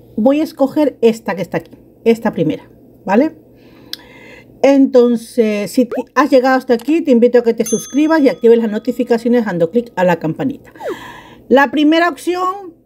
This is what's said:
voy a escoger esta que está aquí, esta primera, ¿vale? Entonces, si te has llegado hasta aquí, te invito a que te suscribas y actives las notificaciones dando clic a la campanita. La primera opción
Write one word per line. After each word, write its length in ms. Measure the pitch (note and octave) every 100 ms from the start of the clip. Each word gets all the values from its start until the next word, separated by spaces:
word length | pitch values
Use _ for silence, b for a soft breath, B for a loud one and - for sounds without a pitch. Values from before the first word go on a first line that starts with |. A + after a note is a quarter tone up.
| - -
voy 240 | A3+ D4
a 40 |
escoger 540 | D#4+ - C4+ D#4 C#4+ -
esta 340 | A#3 A3 - F#3
que 60 |
está 160 | F3 E3
aquí, 140 | - - - _
esta 280 | A3+ A3+ G#3+
primera, 380 | - D3+ - - - - _ -
¿vale? 380 | G#3 D#4 - - B B B B B B B B B B - C4+
Entonces, 1000 | C#4 C4+ B3+ A#3+ A#3 A3+ - G#3+ G#3 G3+
si 160 | - A#3+
te 80 | - - -
has 160 | C#4+
llegado 260 | C4+ C4 C4
hasta 160 | C4
aquí, 280 | A3+ - E4
te 100 | E4
invito 260 | A#3+ A#3+ A#3+
a 60 |
que 100 | A#3
te 120 | A3+ A3
suscribas 560 | G#3+ - C4 D4+ D#4+
y 80 | C4+
actives 280 | F3 A3+ A#3
las 140 | A3
notificaciones 720 | G#3+ B3+ A#3 A#3 A3+ A#3+ A#3+ G#3+
dando 240 | F3 E3
clic 220 | A#3 A#3 -
a 80 |
la 140 | F3+ E3+
campanita. 560 | D#3 D#3+ C#3 - - B E5+ F4+ B B B B -
La 200 | B3+ C#4
primera 400 | C4+ D4+ E4 E4+
opción 640 | F4 E4+ F4+ F#4 G4+ F#4 -